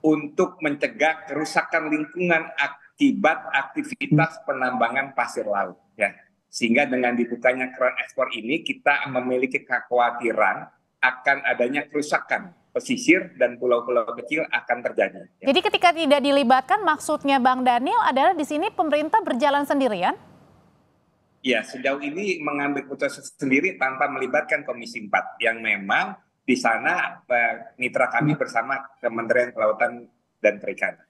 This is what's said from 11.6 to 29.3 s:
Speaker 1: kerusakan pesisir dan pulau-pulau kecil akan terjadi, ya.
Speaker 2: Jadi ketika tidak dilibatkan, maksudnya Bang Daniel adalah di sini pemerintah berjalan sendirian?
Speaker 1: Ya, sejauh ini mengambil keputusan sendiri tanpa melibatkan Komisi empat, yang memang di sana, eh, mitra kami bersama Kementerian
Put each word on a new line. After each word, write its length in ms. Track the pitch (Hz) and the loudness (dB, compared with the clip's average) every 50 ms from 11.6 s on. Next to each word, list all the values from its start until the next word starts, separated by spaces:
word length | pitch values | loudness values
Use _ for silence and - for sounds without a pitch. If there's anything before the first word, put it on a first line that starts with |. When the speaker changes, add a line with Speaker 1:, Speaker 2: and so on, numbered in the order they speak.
| 120 123 139 147 143 | 0 0 0 -4 -4
Speaker 1:
kerusakan 640 | - - 151 143 - 139 127 - - 131 113 - - - _ _ _ _ | -2 -4 -4 -2 0 -2 -2 -2 -2 -4 -4 -4 -10 -20 _ _ _ _
pesisir 600 | 123 - - 123 113 120 143 170 185 - - - - | -6 -2 -2 -4 -2 4 4 4 4 2 -4 0 0
dan 160 | 127 120 120 | 0 0 0
pulau-pulau 480 | 117 127 123 120 120 117 127 123 120 110 117 117 117 | -2 0 2 2 2 0 0 0 0 0 -2 -8 -10
kecil 240 | 123 - 147 156 - - - | -8 -6 -4 -4 -4 -2 -4
akan 320 | 117 - - 120 120 117 | -6 -2 -2 -4 -2 -2
terjadi, 400 | 123 113 - 101 98 95 95 90 - _ _ | -4 0 0 0 0 -2 -10 -20 -20 _ _
ya. 40 | - 254 | -2 0
Speaker 2:
Jadi 100 | 277 370 - | 0 2 0
ketika 240 | 415 415 381 359 349 320 | 0 0 4 4 4 4
tidak 240 | 320 330 277 285 285 | 4 2 4 4 4
dilibatkan, 640 | 247 285 277 277 277 233 254 254 262 - 370 427 415 | 4 2 2 2 4 4 4 4 4 0 0 2 2
maksudnya 560 | 330 302 - - - 302 294 - 277 277 269 | 0 0 0 -2 -4 -4 -2 0 2 2 4
Bang 240 | 240 254 254 254 254 | 4 2 2 4 2
Daniel 320 | 254 240 240 254 311 440 466 - | 2 2 2 0 0 0 2 2
adalah 320 | - 277 262 285 349 381 | 2 2 4 4 2 2
di 80 | 320 302 | 0 -2
sini 240 | - 302 294 359 427 | -4 -2 -2 -2 -4
pemerintah 520 | - - 349 311 285 302 302 311 427 440 381 | -2 -2 0 0 2 0 0 2 0 0 0
berjalan 400 | 320 285 233 294 285 277 285 285 | 0 -2 0 2 2 2 0 0
sendirian? 480 | 277 311 285 269 240 214 175 175 214 330 - - - - - _ _ _ _ _ _ _ _ _ _ _ _ _ _ _ _ _ _ _ _ | 0 0 2 2 0 0 0 0 -2 -2 -4 -12 -20 -20 -20 _ _ _ _ _ _ _ _ _ _ _ _ _ _ _ _ _ _ _ _
Speaker 1:
Ya, 240 | - 127 120 110 110 | 0 0 0 0 0
sejauh 360 | - - 123 127 135 139 143 | -6 -12 -4 -2 -2 -2 -2
ini 360 | 147 143 151 180 208 202 180 160 | -4 -8 -6 -4 -4 -4 -4 -4
mengambil 440 | 147 147 147 143 143 143 143 139 135 | -4 -6 -4 -2 -2 -2 -2 -4 -6
keputusan 480 | - 139 - 147 135 - - - - _ | -8 -6 -4 -4 -4 -4 -8 -16 -20 _
sendiri 440 | _ 147 135 131 139 160 190 - - | _ -2 0 2 2 2 0 -4 -2
tanpa 280 | 147 131 135 - 147 139 | -4 -4 0 -2 -2 -2
melibatkan 520 | 135 131 127 123 131 151 151 - 160 147 | -2 -4 -4 -2 -2 -2 0 0 -4 -4
Komisi 400 | 143 131 120 117 113 107 - 120 104 101 | -4 -8 -10 -10 -10 -14 -14 -14 -6 -2
empat, 320 | - 101 - - - - | -2 -2 -2 -2 -8 0
yang 160 | 117 113 113 | 0 0 0
memang 640 | 113 113 110 104 101 98 98 120 151 185 151 - - _ _ _ _ _ | 0 -2 -2 -2 -2 -2 0 0 0 0 -2 -6 -14 _ _ _ _ _
di 80 | - 127 | 0 0
sana, 680 | - - 117 113 120 123 151 175 180 - - - - _ | 2 2 0 0 2 0 -2 0 0 -4 -6 -8 -14 _
eh, 520 | _ 123 120 117 117 110 117 - - _ - | _ 0 2 2 0 -2 -4 -10 -18 _ -8
mitra 320 | 127 123 - 131 127 - - | -8 -4 0 0 0 2 2
kami 240 | 117 147 151 156 | 0 2 2 0
bersama 480 | - - - - 117 117 131 135 131 - - _ _ | 0 -2 -2 -2 -2 -2 -2 -4 -6 -6 -12 _ _
Kementerian 560 | - 120 113 113 113 113 | -6 -4 -4 -2 -2 2